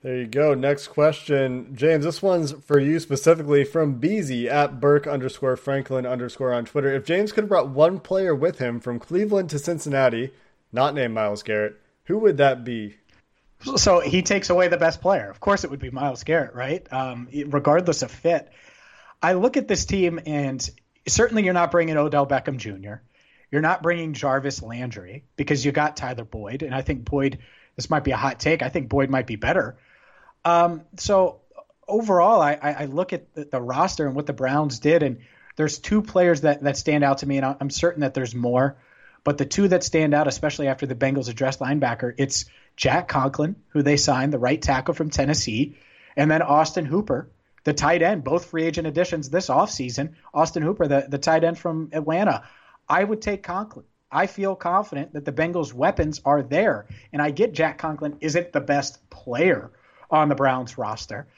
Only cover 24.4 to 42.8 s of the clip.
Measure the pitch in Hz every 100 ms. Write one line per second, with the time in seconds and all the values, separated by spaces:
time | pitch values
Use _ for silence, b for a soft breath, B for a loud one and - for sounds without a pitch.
24.4 | 139 - 107 117 123 110 90 139 _ -
25.4 | 143 143 139 143 151 - 127 120 110 110
26.4 | 101 135 147 131 131 139 117 143 139 -
27.4 | b b b - - 156 143 117 135 -
28.4 | 151 160 127 170 123 135 135 135 123 107
29.4 | 123 180 214 - b b b b b _
30.4 | 175 170 170 165 - - - 196 185 -
31.4 | _ - - _ - 214 226 180 185 220
32.4 | 147 147 147 147 143 143 185 175 - -
33.4 | 147 131 120 127 185 - 147 135 147 117
34.4 | 131 143 151 117 147 165 143 117 B B
35.4 | B - 156 - - 214 214 185 180 160
36.4 | 151 143 139 131 - 151 139 139 143 139
37.4 | 131 135 139 - 170 165 139 135 127 123
38.4 | 120 123 139 139 b b b b - 143
39.4 | 139 - 196 180 - 165 156 147 147 -
40.4 | 151 143 139 131 139 120 135 139 117 117
41.4 | 135 135 143 147 131 117 123 - 135 -
42.4 | - b b -